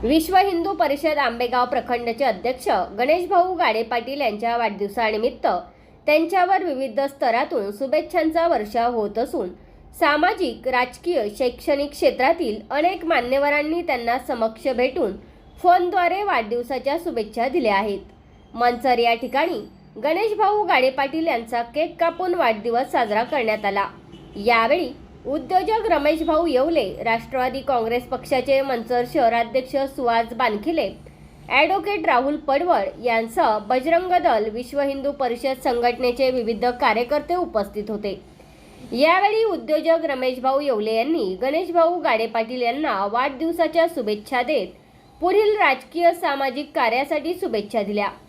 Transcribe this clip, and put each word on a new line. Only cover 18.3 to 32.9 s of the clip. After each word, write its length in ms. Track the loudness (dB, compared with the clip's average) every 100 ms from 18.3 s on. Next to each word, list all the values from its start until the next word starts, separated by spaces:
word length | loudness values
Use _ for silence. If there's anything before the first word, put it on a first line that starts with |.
| -20 -16
मंचर 440 | 0 0 2 2 4
या 160 | 4
ठिकाणी 440 | 0 0 0 0 -2 -8 -18 -20 -6
गणेश 340 | -2 0 0 2
भाऊ 240 | 2 2
गाडे 260 | 2 4 2
पाटील 360 | 0 -2 -2 -2
यांचा 360 | -2 -2 -6 -4
केक 220 | -2 -4 0
कापून 340 | -2 -2 -4
वाढदिवस 580 | 2 2 0 -2 -2 0
साजरा 300 | 0 0 0
करण्यात 420 | 0 -2 0 0
आला. 220 | 0 0 -2 -6 -20 -20 -16 -4
यावेळी 560 | 2 4 4 2 0 -8 -20 -14 -6
उद्योजक 600 | -6 0 0 2 0 2
रमेश 320 | 2 2 0
भाऊ 240 | 2 2 2
येवले, 380 | 2 2 2 0 -4
राष्ट्रवादी 560 | -2 -2 -2 -2 -2 -2
काँग्रेस 420 | 0 0 2 -2
पक्षाचे 580 | -4 -8 -2 -2 2 2
मंचर 440 | 2 -4 0 -2 0
शहराध्यक्ष 640 | 2 2 2 0 -2 -2 -4 -4 -2
सुहास 380 | 0 0 0
बानखिले, 540 | 0 0 0 -2 -2 -4 -6 -20 -20 -20 -20 -2
ॲडव्होकेट 580 | 2 2 2 -2 -2 2
राहुल 300 | 2 2 -4
पडवळ 460 | -2 0 2 0 0